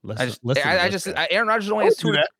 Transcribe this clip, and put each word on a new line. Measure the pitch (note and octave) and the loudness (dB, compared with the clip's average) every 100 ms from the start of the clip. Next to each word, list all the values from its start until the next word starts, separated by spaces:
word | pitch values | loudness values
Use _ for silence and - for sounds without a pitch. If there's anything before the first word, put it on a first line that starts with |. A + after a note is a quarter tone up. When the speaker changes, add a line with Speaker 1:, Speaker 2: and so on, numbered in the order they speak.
Speaker 1:
Listen, | G2+ A2 | -10 -4
Speaker 2:
I | B2+ | -4
just, | A2 | -4
Speaker 1:
listen | A#2+ C3+ C#3+ | -2 0 2
Speaker 2:
I, | F3+ | 2
Speaker 1:
to | |
Speaker 2:
I | F3+ | 0
Speaker 1:
this | F#3+ | -2
Speaker 2:
just, | F#3+ | -4
Speaker 1:
guy. | - | -4
Speaker 2:
I, | D#3+ | 0
Aaron | F#3 A3+ | 0 2
Rodgers | A3+ G3+ | 0 0
only | G#3+ | 2
Speaker 3:
I | G#3 | 2
Speaker 2:
has | - | 2
Speaker 3:
would | |
do | E3 | 0
Speaker 2:
two, | C#3+ | 0
Speaker 3:
that. | D#3 _ | 0 _